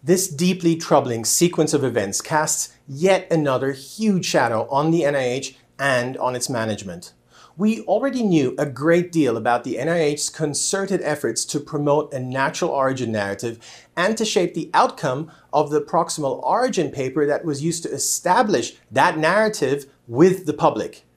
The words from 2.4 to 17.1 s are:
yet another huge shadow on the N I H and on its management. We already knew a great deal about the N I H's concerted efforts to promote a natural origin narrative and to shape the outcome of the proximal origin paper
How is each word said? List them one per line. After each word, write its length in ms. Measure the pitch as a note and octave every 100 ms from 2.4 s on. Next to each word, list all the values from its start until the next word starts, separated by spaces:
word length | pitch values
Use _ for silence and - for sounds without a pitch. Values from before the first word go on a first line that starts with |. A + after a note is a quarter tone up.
| D3+ - - _ -
yet 400 | C#3 F3+ F#3+ F#3
another 420 | E3+ C#3+ B2+ C3+
huge 540 | C3+ - - G#3+ F#3 -
shadow 420 | E3+ B2 A2+ A2+
on 220 | C3+ D#3
the 140 | E3
N 120 | C#3+ C#3+
I 80 |
H 320 | B2+ B2+ C3 - _ _
and 400 | C#3 B2+ B2 C3
on 180 | B2 B2+
its 140 | -
management. 640 | B2+ A2+ G#2 G2 F2 - _ _ - - -
We 220 | G#3 A3
already 380 | - G3+ C4+ C4
knew 320 | A3 E3 B2+ -
a 80 | C#3+
great 440 | B2+ D3+ E3+ F3
deal 280 | E3 C#3 A2+
about 260 | A2+ A#2+
the 140 | C3+ A2+
N 100 | C#3
I 120 | E3+
H's 280 | D3+ D3 -
concerted 720 | - D#3 C#3+ - G3 G3 F#3
efforts 440 | C#3+ D3 A#2+ A2 -
to 120 | D3
promote 540 | - D3+ D3 D3 D3+
a 80 | C3+
natural 500 | B2+ B2+ C#3 - F3+
origin 420 | C#3 C3 C3+ A#2
narrative 460 | A2 G2+ G2+ A#2+ A2 - - - -
and 220 | F3+ A3
to 80 | A3
shape 260 | - E3+
the 180 | - D3+
outcome 580 | - G3+ - C#3+ C3 D#3+ - _
of 160 | - D3+
the 100 | D3+
proximal 600 | D3 F3 E3 - C#3+ -
origin 460 | - G3 B3+ G#3 D3
paper 340 | C3 C3